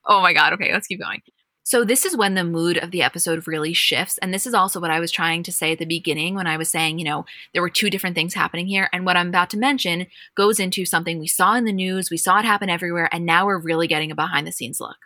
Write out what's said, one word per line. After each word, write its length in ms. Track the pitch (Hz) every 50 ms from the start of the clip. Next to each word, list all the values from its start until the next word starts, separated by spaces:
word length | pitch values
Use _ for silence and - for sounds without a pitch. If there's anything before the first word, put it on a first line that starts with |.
| -
Oh 160 | - 208 196
my 120 | 185 175 165
God. 200 | 151 151 151 -
Okay, 180 | 202 - -
let's 140 | 180 202 -
keep 160 | - 185 -
going. 220 | - 165 202 - - _ _ _ _ _ _ _ -
So 200 | - - 240 240
this 220 | 208 254 262 -
is 120 | 381 349
when 180 | 240 202 196 190
the 80 | 190 175
mood 340 | 170 170 165 165 175 175
of 140 | - - 170
the 100 | 185 175
episode 460 | 135 - - 170 - 175 165 160 -
really 260 | 165 160 156 151 160 175
shifts. 440 | - - - 147 123 180 - - -
And 140 | 185 185 185
this 120 | 196 -
is 80 | 254 233
also 260 | 190 185 190 - 185
what 120 | 170 165
I 80 | 160 165
was 120 | 170 165
trying 300 | - - 165 165 165 170 170
to 80 | -
say 200 | 170 - 165 156
at 80 | 160 160
the 60 | 165
beginning 500 | 160 170 165 - 165 147 151 156 180 190
when 120 | 196 180
I 100 | 165 156
was 120 | 156 160 -
saying, 300 | - 165 160 156 156 170
you 60 | 170
know, 200 | 147 151 151 165 - - - - - -
there 80 | 180
were 80 | 175 175
two 200 | - - 214 202
different 260 | 190 190 - 185 175
things 180 | 165 160 180 -
happening 340 | 190 170 165 - 165 180
here. 220 | 190 196 196 190 -
And 140 | - 180 185
what 100 | 185 180
I'm 140 | 180 175 175
about 220 | 180 180 180 190
to 60 | -
mention 500 | 208 240 277 285 254 - 180 170 170 180 - - - - - -
goes 240 | - 202 208 220 -
into 260 | 190 185 185 196 185
something 340 | - - 165 170 170 170 160
we 80 | 156
saw 260 | - - - 185 190 220
in 120 | 247 233
the 60 | 220
news. 380 | 196 190 185 185 185 190 180 -
We 80 | 170
saw 220 | 165 - 185 185 208
it 60 | 214
happen 240 | 220 208 202 208 185
everywhere. 400 | 170 170 180 170 170 175 165 -
And 160 | - 170 170
now 180 | 170 165 170 190
we're 160 | 202 196 175
really 260 | 160 165 165 160 170
getting 240 | 160 165 156 156 156
a 40 | 151
behind 320 | 151 156 165 165 143 151
the 40 | 165
scenes 280 | - - - - - -
look. 180 | - - - _ _